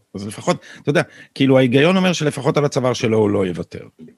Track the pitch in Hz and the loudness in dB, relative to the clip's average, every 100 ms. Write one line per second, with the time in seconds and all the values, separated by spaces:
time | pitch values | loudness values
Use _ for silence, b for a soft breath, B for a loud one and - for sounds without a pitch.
0 | _ 95 104 - - 175 B B - 147 | _ -12 -12 -6 -4 -4 B B -4 -2
1 | - B B - 135 131 131 135 156 190 | -2 B B -2 4 4 4 4 4 2
2 | 185 165 147 131 135 151 143 143 127 120 | 2 0 -2 -4 -2 0 -2 0 -2 -2
3 | 117 110 104 101 95 87 - - - - | 0 2 2 0 -2 -4 -10 -14 -18 -20
4 | 80 | -20